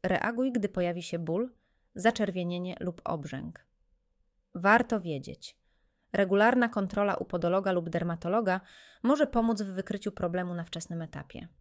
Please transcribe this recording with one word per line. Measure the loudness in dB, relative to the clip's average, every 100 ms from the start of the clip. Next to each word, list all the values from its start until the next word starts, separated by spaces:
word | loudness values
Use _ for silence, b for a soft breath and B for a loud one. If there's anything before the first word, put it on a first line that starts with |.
Reaguj, | 0 0 0 0 0
gdy | 0 -2
pojawi | -2 -2 -2
się | -6 -6
ból, | -2 -2 -2 _ _ _ _
zaczerwienienie | 2 2 4 -2 -2 -4 -4 -6 -6
lub | -6 -6
obrzęk. | -4 -4 -4 -10 -10 -14 _ _ _ _ _ _ _ _ _
Warto | 0 6 6 4 -2
wiedzieć. | -2 -6 -6 -14 -16 _ _ _ _ _ _
Regularna | 0 4 6 6 6 2
kontrola | 0 -2 0 0
u | 0
podologa | -4 -2 2 2 2
lub | 0 0
dermatologa | -2 -2 -4 -2 0 0 -2 B B B B
może | 2 4 4
pomóc | 4 2 0
w | -2
wykryciu | -6 -4 -4 -4
problemu | -4 -2 -2 -4
na | -6
wczesnym | -8 -10 -8 -8
etapie. | -8 -12 -12 -14 -16 _